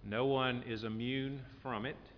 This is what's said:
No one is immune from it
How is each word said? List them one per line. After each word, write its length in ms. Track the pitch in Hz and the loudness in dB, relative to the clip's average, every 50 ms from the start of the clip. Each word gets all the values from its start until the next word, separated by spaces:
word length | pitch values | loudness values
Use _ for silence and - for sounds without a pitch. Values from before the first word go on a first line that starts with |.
| - | -2
No 200 | 104 104 113 131 | 0 2 4 4
one 380 | 139 135 131 127 127 123 123 | 6 6 6 4 4 2 0
is 220 | 120 123 113 107 110 | 0 -2 -2 -2 -2
immune 600 | 110 110 110 117 123 131 135 135 135 139 139 131 - - - | -2 -2 0 0 0 0 0 -2 -2 -4 -6 -10 -12 -14 -8
from 240 | - 131 120 202 107 | -4 -2 -2 0 -2
it 120 | 139 160 - - - - | -2 -4 -6 -14 -18 -20